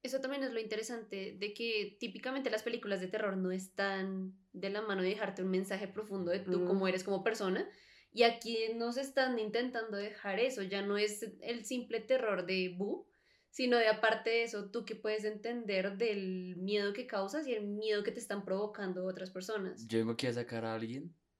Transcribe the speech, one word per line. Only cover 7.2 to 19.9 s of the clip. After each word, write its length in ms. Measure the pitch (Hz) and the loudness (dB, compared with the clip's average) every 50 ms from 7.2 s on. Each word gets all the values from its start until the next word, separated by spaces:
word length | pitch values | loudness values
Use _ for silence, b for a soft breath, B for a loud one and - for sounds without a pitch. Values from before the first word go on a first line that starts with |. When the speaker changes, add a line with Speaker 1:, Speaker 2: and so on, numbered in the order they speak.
| - | 2
Speaker 1:
persona, 420 | 233 220 - 208 185 185 233 392 B B B B B B B B B | 0 0 2 2 2 2 2 0 B B B B B B B B B
y 100 | _ 214 | _ 6
aquí 340 | 233 233 233 233 - 220 233 220 226 226 226 | 6 6 6 4 -4 -4 -2 0 0 0 0
nos 220 | 233 233 240 247 262 | -2 -2 -2 0 -2
están 400 | 277 269 - 277 262 262 247 226 | -4 0 2 2 2 4 2 0
intentando 580 | 214 214 196 233 247 254 247 240 220 220 208 | 0 0 0 0 0 0 -2 -4 -4 -2 -4
dejar 420 | 202 202 214 208 - - 202 190 196 | -4 -4 -4 -8 -6 -4 -2 0 2
eso, 240 | 240 262 254 208 | 2 2 2 -2
ya 200 | 196 185 196 196 196 | -4 -2 -2 -2 0
no 100 | 202 202 208 | 2 2 2
es 260 | 214 214 208 - 233 208 190 - | 2 2 0 -4 -8 -8 -10 -10
el 240 | - 214 240 233 - | -6 -6 -6 -4 -4
simple 360 | - 262 247 240 - 226 226 | -4 -4 -4 -2 -2 -4 -4
terror 460 | 220 - 254 262 254 220 202 180 175 | 2 2 2 4 4 2 2 2 2
de 280 | 170 190 185 185 180 175 180 | 0 2 2 2 0 0 -2
"bu", 280 | 196 202 302 359 - b b b b b b b b b | -2 -2 -2 -4 -6 b b b b b b b b b
sino 280 | - - 262 247 240 240 | -4 0 2 4 6 6
de 100 | 226 220 | 6 6
aparte 420 | 220 220 - 220 220 214 - 233 | 6 6 6 4 4 4 2 2
de 120 | 226 233 233 | 2 2 2
eso, 260 | 233 226 208 202 196 | 2 -2 -6 -6 -4
tú 140 | - 240 - | -6 -6 -4
qué 100 | - 220 | -4 -8
puedes 300 | 214 - 214 214 214 208 | -4 -2 -2 -2 0 -2
entender 720 | 214 214 208 - 226 240 240 233 202 202 190 185 202 196 | -2 -4 -4 -4 -4 -4 -4 -2 0 2 2 2 0 0
del 600 | 196 233 226 208 202 190 185 185 185 180 180 180 | 2 2 2 2 0 0 -2 -2 -2 -4 -6 -6
miedo 360 | 170 185 196 208 208 202 202 | -4 -2 2 2 2 2 2
que 140 | 202 247 247 | 0 -2 -6
causas 400 | - - 202 196 196 226 302 311 269 | -2 -2 -2 -2 0 -2 -2 0 0
y 60 | 240 | 0
el 120 | 214 208 | 0 0
miedo 380 | 202 208 208 220 220 214 208 202 | -2 -2 -2 0 2 2 2 2
que 80 | 220 | 0
te 80 | 208 247 | -4 -4
están 240 | 233 - 202 202 196 | -4 -4 -4 -4 0
provocando 640 | 190 190 190 208 208 208 - 202 185 180 180 180 | 0 0 0 0 -2 -2 -4 -4 -2 -2 -2 -2
otras 240 | 185 185 185 185 185 | -2 -2 -4 -8 -8
personas. 580 | - 185 185 202 220 208 190 180 - - 117 | -6 -8 -4 -2 -2 -2 -2 -4 -6 -8 -8
Speaker 3:
Yo 100 | 110 | 0